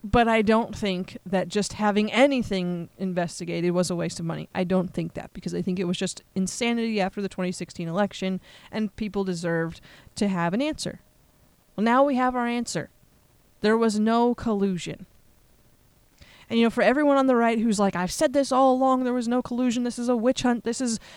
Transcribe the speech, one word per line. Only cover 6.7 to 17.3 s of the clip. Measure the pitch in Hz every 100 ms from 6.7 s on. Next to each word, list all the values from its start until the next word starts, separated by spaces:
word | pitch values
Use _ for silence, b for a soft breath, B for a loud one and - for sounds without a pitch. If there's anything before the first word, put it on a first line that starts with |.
| 233 226 214
after | 190 208
the | 196
twenty | - 180
sixteen | 180 170 - 165
election, | 175 202 - 190 185 B B B
and | - 214
people | - 214 202
deserved | 196 175 170 165 165 165 B B B
to | - 202
have | 185 170
an | 196
answer. | 294 302 - - _ _ _ _ _ _ _
Well, | -
now | 220 247
we | 285
have | 254 254 247
our | 240
answer. | 240 233 170 - _ _ _ _ _ _ _
There | 208 226
was | 226 208
no | 214 233 240 240
collusion. | 233 208 196 180 165 - - _ _ _ _ _ _ _ _ _ _ _ B B B
And, | 226
you |
know, | 233
for | 240
everyone | 202 262 294 277
on |
the | 262